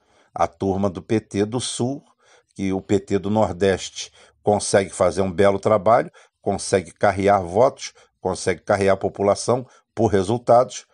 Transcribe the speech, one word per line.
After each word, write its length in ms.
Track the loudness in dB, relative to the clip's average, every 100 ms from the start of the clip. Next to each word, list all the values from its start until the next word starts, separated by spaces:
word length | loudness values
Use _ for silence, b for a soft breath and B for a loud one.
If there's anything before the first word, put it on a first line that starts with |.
| _ _ _
A 140 | -4 -4
turma 420 | -2 -4 0 -2
do 100 | -4
P 200 | -4 -4
T 240 | -2 -4
do 160 | -4 -4
Sul, 420 | -8 -6 -6 -6 -14 b b b b
que 180 | -8 -4
o 80 | -4
P 180 | -2 -2
T 200 | -2 -4
do 120 | -2
Nordeste 840 | 0 0 0 0 0 -6 -14 -16 b b _
consegue 480 | -2 0 2 0 0
fazer 320 | 0 0 0
um 80 | -2
belo 300 | 2 2 2
trabalho, 500 | 0 2 4 2 0 b b _
consegue 500 | -8 -8 -2 -2 -2
carrear 500 | -2 0 2 2 2
votos, 480 | 2 2 2 0 -12 b b _
consegue 400 | -6 -4 -4 -4
carrear 340 | -2 2 2
a 40 | 2
população 640 | -2 0 0 0 0 -4 -6 b _
por 120 | -2 2
resultados, 800 | 2 0 -2 4 4 4 -4 -20